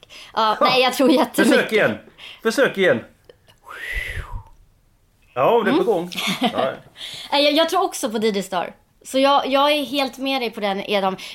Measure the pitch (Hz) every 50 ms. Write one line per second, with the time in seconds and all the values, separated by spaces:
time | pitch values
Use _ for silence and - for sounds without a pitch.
0 | _ - - - - - - - 220 214 214 - 285 254 254 254 254 254 254 -
1 | 269 254 - 277 254 - - - - 233 - - - - 214 208 165 127 104 101
2 | - - - - - - - - - 131 120 - 254 180 - 190 190 175 131 110
3 | - - _ _ _ - - _ _ _ _ _ _ - - - - - - -
4 | - - - - - - - - - - - _ _ _ _ _ _ _ _ _
5 | _ _ _ _ _ _ - 123 139 165 226 240 - - 262 320 180 220 208 170
6 | 175 180 - - - - 175 - 254 226 - - - - - - - - _ -
7 | - - - - - - 285 285 294 294 294 311 330 320 349 370 381 359 - -
8 | - 240 208 233 208 226 196 196 190 - 190 175 - - - _ _ _ _ _
9 | - - - 269 269 277 285 277 - 262 262 277 277 294 302 294 277 226 262 285
10 | 269 262 254 262 262 269 269 262 247 220 220 226 208 202 190 196 - - 208 196
11 | 190 190 190 - - -